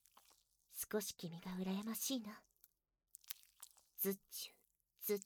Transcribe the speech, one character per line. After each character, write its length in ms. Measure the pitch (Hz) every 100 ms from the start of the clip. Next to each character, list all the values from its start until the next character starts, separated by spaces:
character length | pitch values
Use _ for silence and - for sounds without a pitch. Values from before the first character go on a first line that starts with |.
| - - - - _ _ - - -
少 80 | 214
し 140 | 202 -
君 240 | 175 170
が 120 | 185
羨 320 | 185 185 196
ま 100 | 214
し 220 | 220 - 269
い 40 |
な。 200 | 208 - - _ - _ _ _ _ - - - - - - - - -
ズ 120 | 190
ッ 80 | 196 -
チ 200 | - -
ュ、 560 | - _ _ _ - -
ズ 80 |
ッ 40 | 202